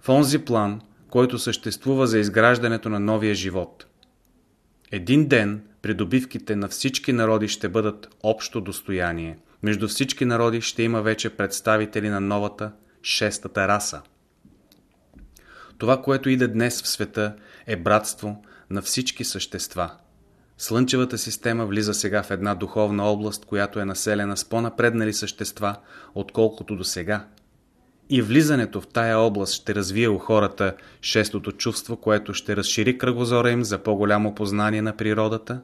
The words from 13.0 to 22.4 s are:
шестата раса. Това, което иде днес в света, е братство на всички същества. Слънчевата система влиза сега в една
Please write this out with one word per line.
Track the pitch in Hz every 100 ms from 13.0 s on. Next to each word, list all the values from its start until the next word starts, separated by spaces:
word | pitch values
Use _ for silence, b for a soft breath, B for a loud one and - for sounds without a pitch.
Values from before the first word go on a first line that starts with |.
шестата | - - 107 101 95 - 95
раса. | 101 - - - _ _ _ _ _ _ _ _ _ _ - - - B B B -
Това, | - 127
което | 131 135 135
иде | 131 123
днес | 110 120 120
в | -
света, | - 104 - 104 104 B B -
е | 104
братство | 85 104 - - 104 104 B B B
на | 98
всички | 95 - 127 -
същества. | - 95 - 95 - 90 85 - _ _ _ b b _
Слънчевата | - 110 127 131 127 113
система | 113 104 120 117 113
влиза | 101 107
сега | 104 101 104
в | 98
една | 98